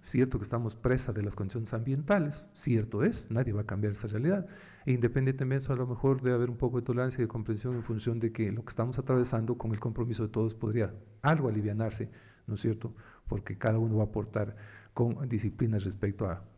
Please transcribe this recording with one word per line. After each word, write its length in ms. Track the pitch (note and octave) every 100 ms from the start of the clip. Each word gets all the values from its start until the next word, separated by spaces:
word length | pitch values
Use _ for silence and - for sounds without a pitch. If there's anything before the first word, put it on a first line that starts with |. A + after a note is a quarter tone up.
Cierto 360 | - B2 C3 A#2
que 60 |
estamos 320 | G2+ A#2+ A2+ -
presa 380 | B2 B2+ -
de 100 | G#2+
las 100 | G2+
condiciones 400 | - G2 A#2+ A2
ambientales, 680 | A#2 A#2 C3+ D3 G3+ D3 C#3+ -
cierto 500 | - - A2+ A2 G#2 E3
es, 260 | - -
nadie 220 | A2+ B2+
va 80 | G2+
a 40 | G#2
cambiar 280 | G2+ G#2
esa 140 | G2+ -
realidad. 400 | G#2 C#3+ G3 F3+ - - - -
E 60 |
independientemente, 800 | B2+ A#2 C3+ C3 C3 C3 C3+ C3+
a 40 | B2+
lo 120 | B2+
mejor 340 | B2 C3+ C3+
debe 140 | B2 B2
haber 140 | B2
un 80 | A#2+
poco 240 | B2 B2
de 40 | A#2+
tolerancia 360 | A#2+ B2+ B2
y 20 |
de 60 | A#2
comprensión 440 | A#2 G#2+ A2 B2 B2
en 80 |
función 360 | A2+ A2 A#2+ A#2
de 140 | A2+
que 180 | A2+ G#2+
lo 140 | A2 -
que 40 |
estamos 300 | - A#2 B2+
atravesando 580 | B2 C3 B2 A#2 A2+ A#2+
con 140 | A#2
el 80 | G#2+
compromiso 440 | A#2 A2+ A#2 A2
de 60 | A2
todos 240 | A2+ A2
podría 400 | A2 A2+ A2 G2+ - - -
algo 260 | C#3 D#3 C3+
alivianarse, 640 | G#2+ G#2 G#2+ A2 G#2+ A2 - - - -
¿no 80 | G#2
es 60 |
cierto? 320 | A#2 A2 - - - - -
Porque 300 | G2 - G2+
cada 220 | A2 A2
uno 160 | A2+ G#2+
va 80 |
a 40 | G#2
aportar 500 | G#2+ G#2 A2 G#2 - - - -
con 340 | - A#2+ - C3+
disciplina 520 | A#2 G#2+ - A#2 G#2+
respecto 480 | F#2+ G2 G2+ G2+ G2+
a 160 | F2+ -